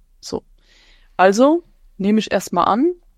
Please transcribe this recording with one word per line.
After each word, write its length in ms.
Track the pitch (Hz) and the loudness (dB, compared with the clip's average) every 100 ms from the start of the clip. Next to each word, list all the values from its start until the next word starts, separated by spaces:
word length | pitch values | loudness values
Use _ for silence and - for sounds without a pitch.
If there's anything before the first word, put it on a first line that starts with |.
| _ _ | _ _
So. 240 | - - _ _ _ _ _ _ _ - | -14 -14 _ _ _ _ _ _ _ 0
Also 440 | 185 202 269 339 - _ _ - | 2 4 2 2 -4 _ _ -8
nehme 200 | 196 220 | -2 -2
ich 120 | - | -2
erstmal 340 | 196 - 180 180 | -6 -4 -2 0
an, 260 | 208 330 359 _ | 0 -2 -4 _